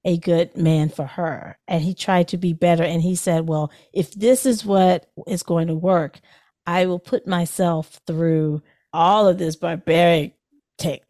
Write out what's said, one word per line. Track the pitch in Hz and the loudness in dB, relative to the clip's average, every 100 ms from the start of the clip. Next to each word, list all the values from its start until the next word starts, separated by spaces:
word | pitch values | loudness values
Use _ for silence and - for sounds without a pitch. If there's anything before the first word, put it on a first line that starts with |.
| 180 | -2
a | 175 | -2
good | 170 165 170 - | 0 0 0 0
man | 160 160 151 | 2 2 0
for | - | -4
her, | 139 - 165 139 - - - | -8 -6 -6 -6 -12 -18 -6
and | 165 | -4
he | 160 | -4
tried | 185 - 185 175 | -4 0 0 0
to | 175 | -2
be | 180 | -2
better. | 165 175 170 | 0 2 2
And | 165 165 | 0 0
he | 170 185 | -2 -2
said, | - 165 165 | -2 -2 0
"Well, | 156 151 - _ | -2 -4 -8 _
if | - 175 | -6 -6
this | 202 220 254 269 | -2 2 2 2
is | 226 | -2
what | 208 196 185 175 - - - | 0 4 4 2 -4 -16 -8
is | 180 | -8
going | - 170 165 | -2 -2 -2
to | |
work, | 160 180 180 147 - _ _ _ _ - | -2 0 0 -2 -8 _ _ _ _ -4
I | 180 185 | -2 0
will | 175 | -2
put | - 254 - | -4 -6 -2
myself | 175 170 - 175 160 156 - - | -4 -2 -2 0 0 -6 -12 -8
through | 160 165 160 156 151 - _ _ | -2 0 2 0 -4 -8 _ _
all | 160 175 208 202 | 0 2 4 4
of | 180 | 2
this | 165 151 | -2 -6
barbaric | 170 160 - 165 175 165 143 - _ _ _ - | -6 -4 0 4 4 4 0 -10 _ _ _ -8
te-, | - 139 | -6 -6